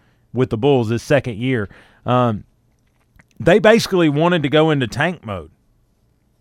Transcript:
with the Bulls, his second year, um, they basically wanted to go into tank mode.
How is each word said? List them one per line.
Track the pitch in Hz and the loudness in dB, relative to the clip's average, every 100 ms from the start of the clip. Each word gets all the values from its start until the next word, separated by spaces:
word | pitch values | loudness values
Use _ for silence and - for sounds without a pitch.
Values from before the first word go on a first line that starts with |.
| _ _ _ | _ _ _
with | 113 127 | -4 -2
the | 110 | 0
Bulls, | 135 135 107 | 2 2 0
his | 117 | -4
second | - 143 123 104 | 0 0 -2 -6
year, | 127 123 101 - _ _ 113 | -6 -4 -6 -14 _ _ -2
um, | 123 123 104 - _ _ _ _ _ _ _ _ - | 0 0 -2 -10 _ _ _ _ _ _ _ _ -4
they | 117 190 | 2 4
basically | 214 226 - 185 160 | 4 4 2 0 2
wanted | 143 170 175 | 2 0 0
to | 139 | 0
go | 151 160 | 2 2
into | 147 117 | 0 -2
tank | 113 160 170 107 | -4 -6 -6 -10
mode. | 95 73 _ _ _ _ _ _ _ _ _ | -12 -12 _ _ _ _ _ _ _ _ _